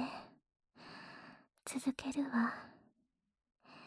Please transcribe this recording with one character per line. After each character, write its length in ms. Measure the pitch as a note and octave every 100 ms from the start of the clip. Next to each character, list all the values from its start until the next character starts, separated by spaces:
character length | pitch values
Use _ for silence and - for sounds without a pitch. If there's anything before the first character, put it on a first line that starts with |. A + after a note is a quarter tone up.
| C4 - - - _ _ _ - - - - - - - _ _
続 280 | - C4 C4+
け 200 | - C4+
る 120 | C#4+
わ。 280 | C#4 A#3 A#3 - - - - _ _ _ _ _ _ _ - -